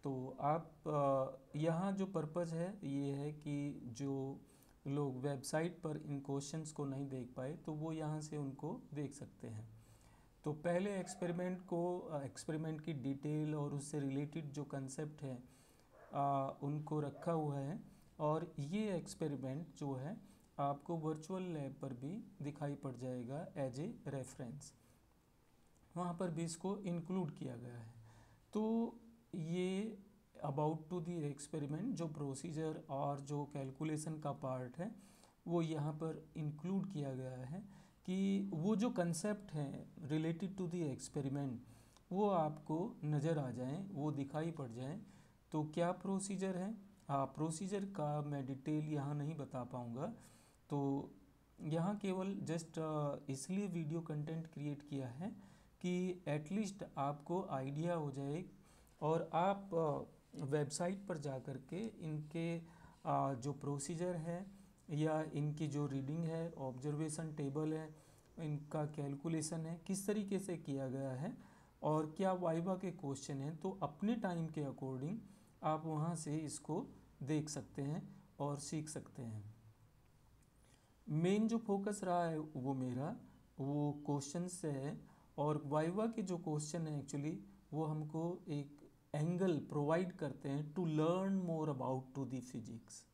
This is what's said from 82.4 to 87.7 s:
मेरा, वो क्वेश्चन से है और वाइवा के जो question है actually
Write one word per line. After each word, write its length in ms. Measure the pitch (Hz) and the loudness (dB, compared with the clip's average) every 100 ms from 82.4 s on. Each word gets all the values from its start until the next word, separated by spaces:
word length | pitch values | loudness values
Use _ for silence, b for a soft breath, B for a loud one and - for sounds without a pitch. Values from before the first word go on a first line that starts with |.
| 156 135 127 | -2 -2 0
मेरा, 420 | 135 127 127 151 240 B B - - | 0 0 0 -2 -4 B B -18 -4
वो 440 | 135 147 147 143 147 | 0 2 2 0 0
क्वेश्चन 420 | 143 139 175 180 | 0 0 -2 -4
से 220 | - 156 | -2 -2
है 300 | 139 139 - B B B - | -2 -2 -6 B B B 0
और 240 | 147 151 147 | 2 2 2
वाइवा 400 | 151 160 190 226 | 2 4 2 0
के 160 | 226 | 0
जो 160 | 185 175 | -2 -2
question 480 | 165 151 151 175 160 | 0 0 0 -2 0
है 200 | 147 139 | -2 -2
actually 280 | 143 147 196 B B - | -2 -2 -2 B B -6